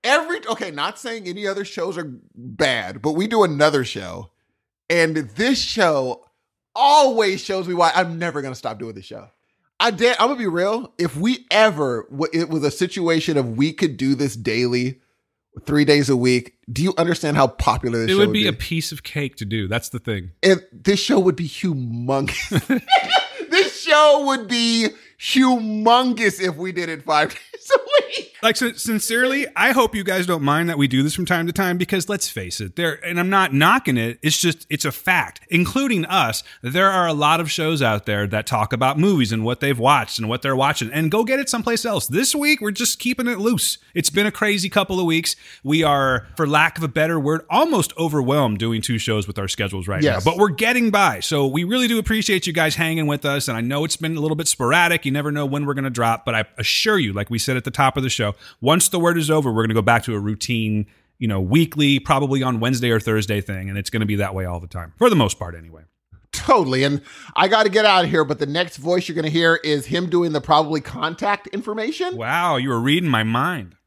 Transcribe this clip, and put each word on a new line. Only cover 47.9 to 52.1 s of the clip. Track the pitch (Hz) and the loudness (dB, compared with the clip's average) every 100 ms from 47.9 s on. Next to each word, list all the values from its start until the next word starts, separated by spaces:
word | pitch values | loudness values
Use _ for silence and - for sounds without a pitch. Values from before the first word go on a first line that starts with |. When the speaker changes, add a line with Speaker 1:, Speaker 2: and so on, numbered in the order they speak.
| - | -2
Speaker 2:
overwhelmed | 165 147 127 147 131 101 | -2 0 2 2 2 0
doing | 113 113 | -2 -2
two | 107 117 | -2 -4
shows | - 110 98 | -2 -2 -2
with | 101 | -6
our | 98 | -6
schedules | - 101 98 90 | -4 -4 -4 -6
right | 95 | 0
Speaker 1:
Yes. | 147 107 95 | 0 2 0
Speaker 2:
now, | |
but | 175 | 2
we're | 208 | 2
getting | 143 220 247 233 | 2 0 2 2
by. | 202 190 101 | 2 2 0
So | - 147 135 | -4 0 0
we | 143 | 0
really | 175 247 247 | -2 0 0
do | 226 | 0
appreciate | 214 | -2